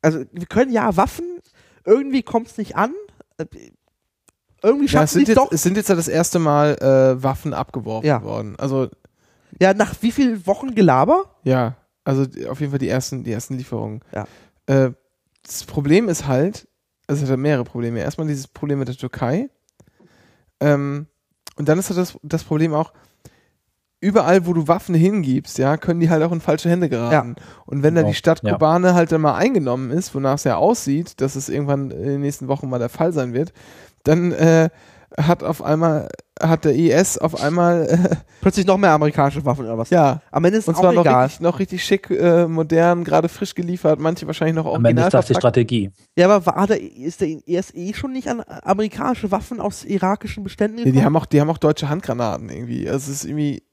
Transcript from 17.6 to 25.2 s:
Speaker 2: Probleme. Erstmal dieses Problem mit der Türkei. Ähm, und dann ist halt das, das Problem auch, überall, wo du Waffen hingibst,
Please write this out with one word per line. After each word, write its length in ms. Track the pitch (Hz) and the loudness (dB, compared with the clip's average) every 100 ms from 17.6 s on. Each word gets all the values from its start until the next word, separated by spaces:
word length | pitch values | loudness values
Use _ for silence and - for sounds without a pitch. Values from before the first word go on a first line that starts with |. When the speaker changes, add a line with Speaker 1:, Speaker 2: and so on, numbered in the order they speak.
Speaker 2:
Probleme. 360 | 120 120 117 117 | -2 -4 -4 -2
Erstmal 260 | - - 156 | -4 -4 -4
dieses 220 | 139 135 | -6 -8
Problem 300 | - 147 139 | -10 -4 -4
mit 100 | 123 | -4
der 80 | 131 | -8
Türkei. 540 | 127 - 123 165 269 _ _ _ _ _ _ _ _ _ _ _ | -10 -4 -2 -2 -4 _ _ _ _ _ _ _ _ _ _ _
Ähm, 460 | 143 143 143 143 151 _ _ _ - - | 0 0 -2 -8 -10 _ _ _ -20 -4
und 120 | 151 | 0
dann 100 | 160 | 0
ist 120 | 185 | 0
halt 80 | 180 | -4
das, 200 | 180 - | -4 -8
das 200 | 151 160 | -6 -6
Problem 280 | - 156 165 | -2 -2 0
auch, 220 | 151 165 _ _ _ - _ _ _ _ _ _ _ | -2 -4 _ _ _ -20 _ _ _ _ _ _ _
überall, 460 | 190 208 151 190 175 | 0 2 4 2 2
wo 80 | |
du 120 | 165 151 | -2 2
Waffen 280 | 175 - | 0 2
hingibst, 640 | 170 175 208 | 2 4 2